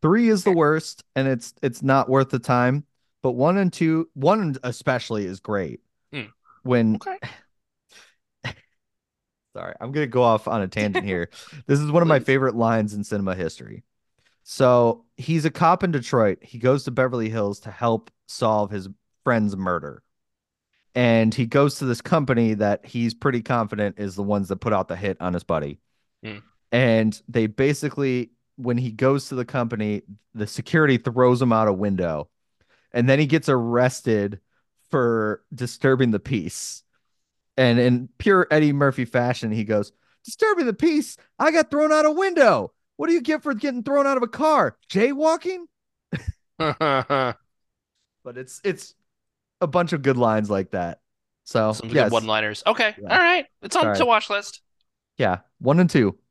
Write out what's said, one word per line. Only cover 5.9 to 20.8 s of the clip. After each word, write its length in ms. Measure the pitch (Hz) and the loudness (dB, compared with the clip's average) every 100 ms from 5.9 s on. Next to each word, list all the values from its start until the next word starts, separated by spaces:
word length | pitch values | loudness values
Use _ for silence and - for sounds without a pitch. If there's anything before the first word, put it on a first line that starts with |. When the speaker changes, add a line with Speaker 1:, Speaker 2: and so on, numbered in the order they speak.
| _ _ | _ _
Speaker 2:
Hmm. 140 | 147 107 _ _ _ | -14 -14 _ _ _
Speaker 1:
When 320 | 127 123 113 107 | 0 2 2 0
Speaker 2:
Okay. 220 | - 381 - - _ _ _ _ _ - - _ _ _ | -4 -12 -14 -18 _ _ _ _ _ -20 -20 _ _ _
Speaker 1:
<laughs> 80 | - - _ _ _ _ _ _ _ _ _ - | -14 -14 _ _ _ _ _ _ _ _ _ -16
Sorry, 180 | 90 - | -14 -12
I'm 120 | 120 | -8
gonna 140 | 143 143 | -4 -2
go 160 | 123 | 4
off 240 | 120 110 - | 4 4 0
on 160 | 113 | -4
a 60 | 95 | -2
tangent 360 | 107 107 95 | -2 -2 -2
here. 260 | 98 90 85 - - | -4 -4 -4 -10 -20
Speaker 3:
<laughs> 180 | 147 - | -20 -2
Speaker 1:
This 140 | 143 | 0
is 100 | 151 | 2
one 120 | 156 | 2
of 60 | 170 | 4
my 100 | 147 | 2
Speaker 3:
Please. 60 | - | 2
Speaker 1:
favorite 280 | 135 131 | 2 2
lines 400 | 113 113 113 107 | 0 0 2 0
in 80 | 104 | -4
cinema 300 | 101 107 95 | -6 -4 -4
history. 480 | 92 82 - 58 52 - _ _ _ _ _ | -4 -6 -8 -18 -20 -20 _ _ _ _ _
So 600 | - - 131 123 117 117 _ _ | -20 0 4 4 4 0 _ _
he's 280 | 127 165 | -4 -2
a 60 | 151 | -2
cop 320 | - 165 180 | 2 2 2
in 80 | 190 | 0
Detroit. 480 | 147 120 127 107 92 | -4 0 2 2 0
He 160 | - 120 | -10 -4
goes 260 | 120 139 | 0 0
to 60 | 139 | -2
Beverly 380 | 127 131 123 113 | -2 -2 -2 -4
Hills 320 | 113 101 101 | -2 -4 -6
to 100 | - | -14
help 400 | - 120 113 - _ _ | -4 -2 -2 -4 _ _
solve 440 | - 117 107 101 | -4 0 0 -2
his 180 | 104 95 98 _ _ | -6 -12 -18 _ _
friend's 320 | - 117 107 98 | -2 0 0 -2
murder. 460 | 92 87 73 53 _ _ _ _ _ _ _ _ | -4 -4 -6 -16 _ _ _ _ _ _ _ _